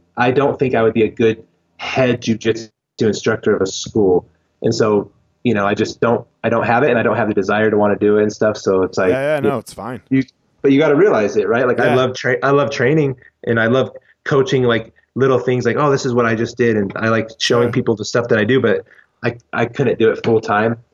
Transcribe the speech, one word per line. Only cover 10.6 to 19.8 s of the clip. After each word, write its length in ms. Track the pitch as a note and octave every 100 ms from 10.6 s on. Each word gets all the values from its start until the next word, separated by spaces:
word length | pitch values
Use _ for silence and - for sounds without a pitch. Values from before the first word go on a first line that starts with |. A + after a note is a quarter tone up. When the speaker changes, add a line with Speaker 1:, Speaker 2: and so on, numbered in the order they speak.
Speaker 1:
but 80 | C#3
you 60 | C#3
gotta 180 | D3+ C#3
realize 400 | G#3 A2 G2+ G#2+
it, 120 | F#2+
right? 180 | A#2 B2
Like, 120 | A#2
Speaker 2:
Yeah. 140 | B2
Speaker 1:
I 20 |
love 200 | C#3+ B2+
tra-, 240 | - B2+ B2+
I 80 | C3+
love 200 | C#3+ A2+
training, 460 | B2 B2+ D#3 C#3 B2+ - _
and 140 | - A2+
I 80 | A2+
love 220 | C3 - - _ _
coaching, 400 | - C#3 C3 C3+
like, 280 | B2 A2+ - _ _ A#2
little 220 | C3+ A#2+
things 260 | B2+ B2
like, 120 | A#2 A2+
"Oh, 160 | D3
this 120 | C3+
is 80 | C3+
what 140 | A#2+ A#2
I 80 |
just 220 | A2+ A#2 -
did." 200 | A#2 G#2+
And 160 | G2 -
I 120 | A2+
like 200 | A2+ A2+ -
showing 280 | - A#2+ A#2+
Speaker 2:
Sure. 40 |
Speaker 1:
people 220 | B2+ A#2
the 100 | G#2+
stuff 220 | G#2 B2 -
that 100 | C#3
I 40 |
do, 160 | G#2 C3
but 240 | A2 F#2+ - - _ _
I, 140 | A#2+ - _
I 140 | A#2 A#2
couldn't 320 | -